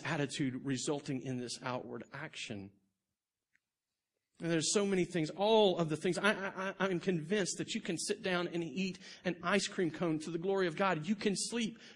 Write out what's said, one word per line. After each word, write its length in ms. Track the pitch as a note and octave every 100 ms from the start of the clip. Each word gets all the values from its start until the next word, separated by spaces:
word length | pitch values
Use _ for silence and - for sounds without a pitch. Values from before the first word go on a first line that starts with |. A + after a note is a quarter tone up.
attitude 560 | C3+ D#3 C#3 - C3+ B2+ C#3
resulting 560 | B2+ D#3+ C#3+ D3 C3
in 160 | C3 B2
this 200 | A#2+ -
outward 400 | C3 B2 A#2+ A#2+ -
action. 560 | C#3 D#3+ - - G#2 G2 - _ _ _ _ _ _ _ _ _ _ _ _ _ _ _ -
And 80 | E3+
there's 240 | E3 D3+
so 100 | G#3
many 220 | G3+ F#3+ E3+
things, 240 | F3 D#3
all 480 | D#3 G#3 A3 G3+ E3+
of 100 | D#3+
the 80 | D#3
things. 220 | F#3 F3+
I, 140 | G3+
I, 20 | F3 G3 F#3
I, 140 | F#3+ -
I'm 200 | F#3+ F3
convinced 560 | F#3+ E3+ D#3 G#3 F3 -
that 180 | -
you 60 | A3
can 160 | - E3
sit 260 | - -
down 280 | F#3+ F3+ E3+
and 100 | E3+
eat 360 | E3 D#3 F#3+ F3+ - -
an 120 | F#3 F3
ice 260 | F3 G3 -
cream 220 | - E3
cone 280 | - E3+ D#3
to 100 | F3+
the 60 | E3
glory 280 | F#3+ G3 F3
of 100 | D#3+
God. 300 | G3 E3 D#3
You 80 |
can 200 | G#3+ G#3+
sleep 440 | F3+ - A#3 G#3+ - -